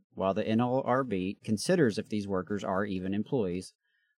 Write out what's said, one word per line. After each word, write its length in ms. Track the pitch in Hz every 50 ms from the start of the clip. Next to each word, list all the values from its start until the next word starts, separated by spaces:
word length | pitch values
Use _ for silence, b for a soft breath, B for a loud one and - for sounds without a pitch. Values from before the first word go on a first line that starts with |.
| - _ _
while 200 | 95 95 95 92
the 140 | 104 -
N 140 | 107 110 113
L 200 | 123 123 127 135 -
R 180 | 117 123 131 135
B 340 | 120 101 92 92 98 104 - -
considers 540 | 117 110 101 - - 185 180 143 113 92
if 100 | 110 -
these 200 | - 110 104 101
workers 360 | 98 98 92 87 - 104 98 -
are 220 | 101 92 92 104
even 280 | 104 92 92 90 95 98
employees 600 | 104 107 - 147 127 101 90 87 92 92 - - _ _ _ _ _ _ _ _